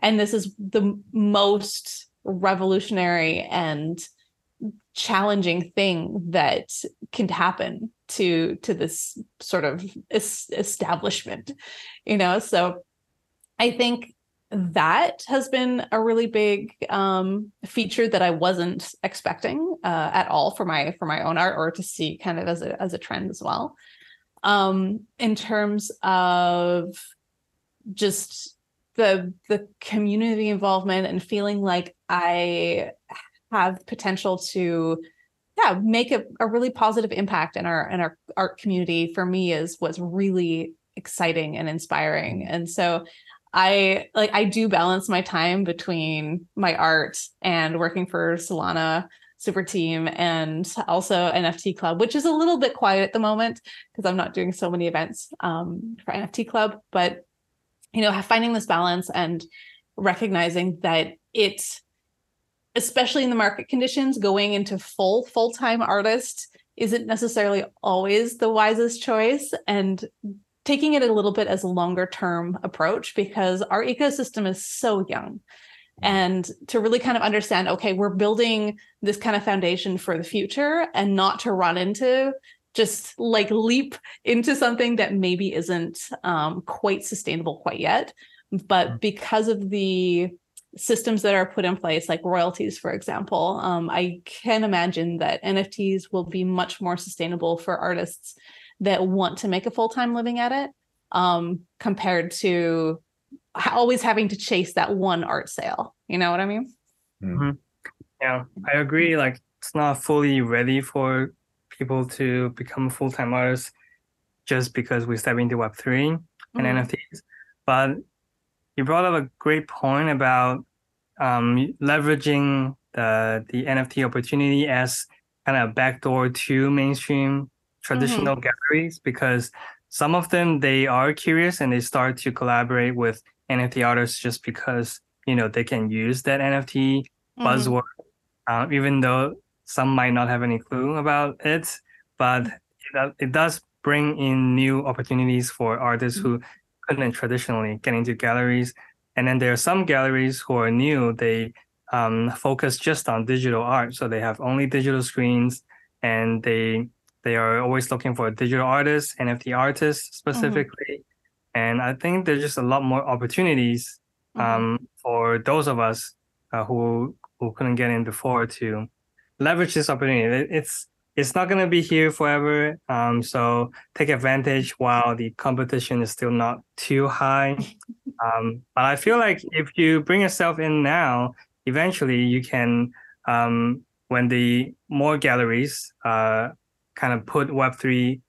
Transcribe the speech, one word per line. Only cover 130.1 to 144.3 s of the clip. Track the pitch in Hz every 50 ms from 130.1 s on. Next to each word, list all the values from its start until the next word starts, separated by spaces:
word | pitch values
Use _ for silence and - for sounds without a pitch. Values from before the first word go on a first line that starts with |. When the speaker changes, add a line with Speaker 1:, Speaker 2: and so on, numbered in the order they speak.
| 170
Speaker 3:
of | 180 170 -
them, | - 175 175 170 160 143
they | 139 135 135 135 135
are | 135 123 127 135 151 151
curious | - - 165 160 165 170 175 175 -
and | 143 127
they | 123 123
start | 117 - - 135 127 131 123
to | 123 - 131
collaborate | 120 - 131 123 120 120 120 120 127 123 120 123 120
with | 120 120 117 113 - - _ _ _ _
N | - 135 123
F | 123 123
T | 127 135 127
artists | 123 120 120 120 117 - -
just | - 123 120 - -
because, | 120 113 - - - 123 120 117 117 - - _ _ _ _ -
you | 135 127
know, | 123 113
they | 107 - 120 113
can | - 135 117 110 107
use | 107 110 113 117 127 131 -
that | 139 139 139
N | 139 139 139
F | 139 131
T | 127 - 135 135 135 135 139 131 - _ _ _ _ _ -
Speaker 1:
Mm-hmm. | 240
Speaker 3:
buzzword, | - 127 131 123 131 123 123 120 - - - - _ _ _ _ _ _ _ -
uh, | 120 117 117 127 143
even | 147 139 135 139 139 135
though | 131 127 127 131 135 151 185 - _ _ _ _ _
some | - - - 131 131
might | 135 131 123 127 120
not | 123 120
have | 120 123 120 123
any | 120 117 113
clue | - - 135 127 131 143 156
about | 151 143 151 147 143 143 143 - - -
it. | 151 156 165 160 - - - _ _ - - _ _ _
But | - 131 123 123 127 123 117 - - _ _ _ _ - - -
it, | 139 135 135 - -
it | 143 131
does | 123 156 160 - - - _ _ _ _ -
bring | 143 147 147 147 147 151
in | - 139 135